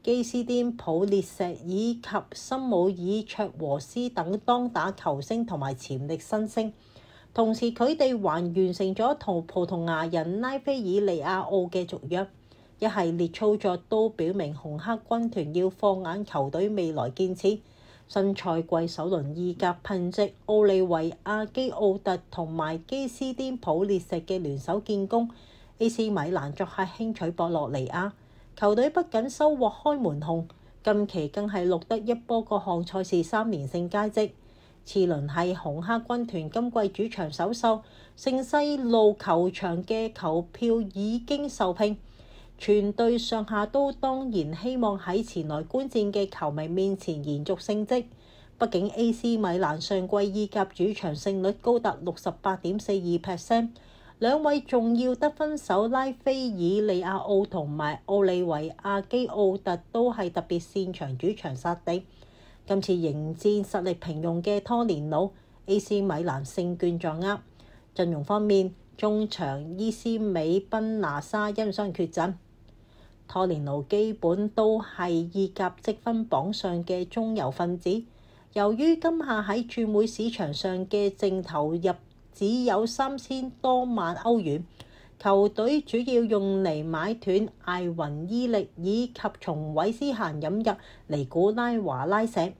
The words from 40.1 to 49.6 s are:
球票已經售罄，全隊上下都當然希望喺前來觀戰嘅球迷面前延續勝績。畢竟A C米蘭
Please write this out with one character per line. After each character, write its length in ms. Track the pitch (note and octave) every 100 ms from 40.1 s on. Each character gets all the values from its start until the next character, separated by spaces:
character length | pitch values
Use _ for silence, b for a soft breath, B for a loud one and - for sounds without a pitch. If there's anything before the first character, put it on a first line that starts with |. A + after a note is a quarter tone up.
球 280 | A3+ F3 E3 E3+
票 280 | - A#3 A3+ G3+
已 240 | G3 G#3 A#3
經 280 | A#3 C#4+ C#4+
售 260 | - F#3
罄， 220 | F3 G#3+ G#3 B B B B B -
全 340 | - G#3 G3+
隊 240 | G#3 A#3 A#3+
上 300 | A#3 A3+ G#3
下 160 | G#3+ G#3
都 260 | C4+ C#4
當 360 | C4+ C4+ C4 C4+
然 240 | G3+ D3 E3
希 200 | A3 B3+
望 200 | A3 G3
喺 260 | - F#3+
前 220 | A3+ F3+ D3+
來 120 | D3+
觀 260 | E3 B3+ C4+
戰 220 | A#3 G3+
嘅 180 | G3+ G3
球 220 | - D#3
迷 160 | D3 D#3+
面 300 | F3+ F#3+ F#3+
前 260 | - D3+
延 220 | D3 D3
續 120 | D3 F#3+
勝 280 | - G#3 G#3
績。 200 | B3+ A#3+ B B B B -
畢 120 | A3+
竟 180 | F#3 G3+
A 220 | - A#3
C 240 | A#3 A#3+ A3+
米 80 |
蘭 340 | G3 F3